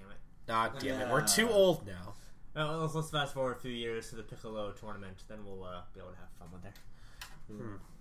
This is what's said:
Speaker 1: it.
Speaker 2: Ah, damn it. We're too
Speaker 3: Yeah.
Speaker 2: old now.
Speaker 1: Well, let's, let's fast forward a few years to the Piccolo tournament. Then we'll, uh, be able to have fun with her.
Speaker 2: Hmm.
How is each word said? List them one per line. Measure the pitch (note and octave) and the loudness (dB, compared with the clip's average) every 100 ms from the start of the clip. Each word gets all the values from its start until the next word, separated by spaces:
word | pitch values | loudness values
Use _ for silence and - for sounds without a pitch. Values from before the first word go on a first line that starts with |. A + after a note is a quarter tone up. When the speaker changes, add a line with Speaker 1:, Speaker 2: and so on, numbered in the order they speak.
| G2 | -10
Speaker 1:
it. | G2+ - - - | -10 -10 -10 0
Speaker 2:
Ah, | A2+ A2 - | 2 2 0
damn | C3+ C3 | -2 0
it. | B2 | 4
We're | C3 D3+ | 4 6
too | - A#3 | 6 8
Speaker 3:
Yeah. | |
Speaker 2:
old | G#3 F#3+ D#3 F#2+ | 10 10 8 0
now. | F2+ F2+ - - - - D3+ | -8 -8 -8 -10 -10 -6 0
Speaker 1:
Well, | D3+ D#3+ | 0 2
let's, | D#3+ D#3+ | 2 2
let's | D#3 | 0
fast | D3+ C3+ C#3 | 2 2 2
forward | C3 A#2+ | 0 0
a | |
few | B2+ | -4
years | A#2+ A#2 A2+ - | -2 -2 -2 -4
to | A2+ | -8
the | |
Piccolo | G#2+ B2 A2+ A2 G#2 | -8 -8 -6 -4 -4
tournament. | G2+ G#2+ G2+ G2 F#2+ - | -4 -6 -6 -8 -10 -10
Then | G#2+ G2 | -8 -6
we'll, | F#2+ | -6
uh, | F#2 F2+ F2+ | -6 -8 -8
be | F#2+ | -10
able | F2+ | -12
to | F2+ | -10
have | F2 - | -12 -12
fun | F2 | -12
with | F2+ | -10
her. | G2 - - - - - - - - | -10 -10 -12 -12 -12 -12 -10 -10 -8
Speaker 2:
Hmm. | G#2 A#2 F#2+ - - | -6 -6 -6 -10 -6